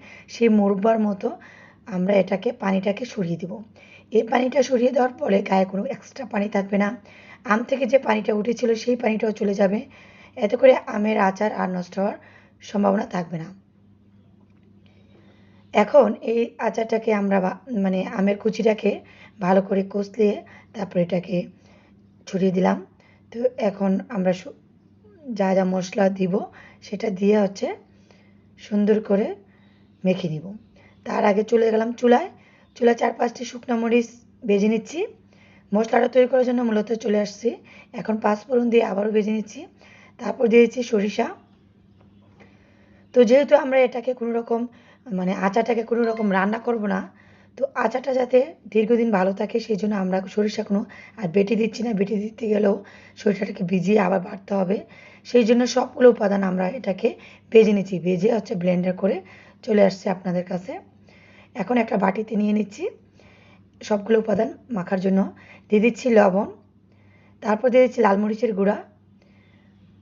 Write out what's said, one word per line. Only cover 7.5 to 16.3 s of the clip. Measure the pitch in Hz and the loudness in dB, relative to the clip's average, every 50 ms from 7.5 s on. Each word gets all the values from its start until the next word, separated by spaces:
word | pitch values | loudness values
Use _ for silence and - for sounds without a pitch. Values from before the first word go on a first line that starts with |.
| 214 220 240 | 0 0 0
থেকে | - 269 247 277 | -2 -2 -2 2
যে | 220 269 | 4 2
পানিটা | 262 - 226 214 214 202 240 214 | 2 4 2 0 0 0 0 -2
উঠেছিল, | 208 202 240 226 - 247 226 226 | 0 0 -2 -2 0 0 0 0
সেই | 220 - 240 247 | 0 0 -2 -2
পানিটাও | 240 247 220 220 202 - 220 | 0 0 -2 -2 0 -2 -2
চলে | 208 - 214 202 196 | -2 -2 -2 -2 0
যাবে, | 214 202 180 202 233 269 - - - - - - - - - - | 2 2 2 0 -2 -6 -8 -18 -20 -20 -20 -20 -20 -20 -18 -8
এতে | 254 214 196 262 | -4 -4 -2 0
করে | 247 269 254 262 330 - | 4 6 6 6 4 2
আমের | 247 226 208 208 214 214 | -4 -4 -2 0 0 0
আচার | 214 196 190 190 - 208 214 - | 2 2 0 0 0 -2 -2 -2
আর | - 190 185 | -2 -4 -4
নষ্ট | 180 180 175 - - 190 | -4 -6 -8 -8 -6 -4
হওয়ার | 196 214 - - - - - - - _ _ _ | -4 -4 -4 -8 -12 -20 -20 -20 -20 _ _ _
সম্ভাবনা | - - - 202 202 196 196 214 - | -14 -6 -2 0 2 2 2 0 -2
থাকবে | - - 180 170 - 175 | -4 -6 -6 -6 -6 -8
না। | 156 165 - - - _ _ _ _ _ _ _ _ _ _ _ - _ _ _ _ _ _ _ _ _ - - _ _ _ _ _ - - - - - - - _ - - - - - - - | -10 -10 -12 -16 -20 _ _ _ _ _ _ _ _ _ _ _ -20 _ _ _ _ _ _ _ _ _ -20 -20 _ _ _ _ _ -20 -20 -20 -20 -20 -20 -20 _ -20 -20 -20 -20 -14 -2 0
এখন | 214 208 208 285 294 226 208 240 - | 0 2 6 6 6 6 6 2 -4
এই | - 226 | -4 -2